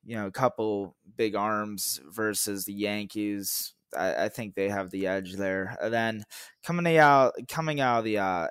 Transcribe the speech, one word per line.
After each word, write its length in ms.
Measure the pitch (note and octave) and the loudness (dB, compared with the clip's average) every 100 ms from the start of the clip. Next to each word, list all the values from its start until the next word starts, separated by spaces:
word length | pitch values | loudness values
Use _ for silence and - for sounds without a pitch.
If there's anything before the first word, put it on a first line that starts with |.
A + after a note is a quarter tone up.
you 120 | - A2+ | -10 -8
know, 140 | G2+ | -8
couple 640 | - C3 - A2 G2+ G2 - - G#2+ | 0 0 0 -2 0 -4 -10 -20 -2
big 180 | A2+ | 0
arms 640 | G2+ G#2 G#2+ G#2+ G2+ - - C#2 | 0 0 -2 -4 -6 -6 -6 -10
versus 560 | G2 G#2+ G2+ - G2+ | -4 -2 0 -2 -4
the 80 | F#2 | -6
Yankees, 1000 | G2+ G2+ G#2 G#2 G#2+ G#2 G2+ G2 - - _ _ | -4 -2 -2 -6 -4 -2 -2 -4 -6 -8 _ _
I, 300 | - F#2 B1+ | -2 0 0
I 40 | G2+ | -2
think 240 | - A2 | -2 -8
they 160 | F#2+ G2 | -2 -2
have 200 | G2+ F#2+ | 0 -4
the 180 | F#2+ F#2+ | -2 -2
edge 260 | G2 F#2+ | -2 -4
there. 420 | F#2+ G2 F#2+ G2 A#2 | -4 -2 -2 -4 -4
And 100 | G#2+ | -2
then 320 | A#2 A2+ A2 G#2+ - - _ | 0 -2 -4 -10 -16 -18 _
coming 320 | - E3+ E3+ D#3+ | -6 -2 4 8
out, 380 | D3 C#3 C3 - B2+ | 8 10 6 2 -8
coming 300 | - D#3+ D3 | -4 -2 0
out 180 | C3 A#2+ | 2 2
of 60 | |
the, 120 | A2 G#2 | 2 0
uh, 280 | F#2+ F2+ D#2+ | 2 0 -2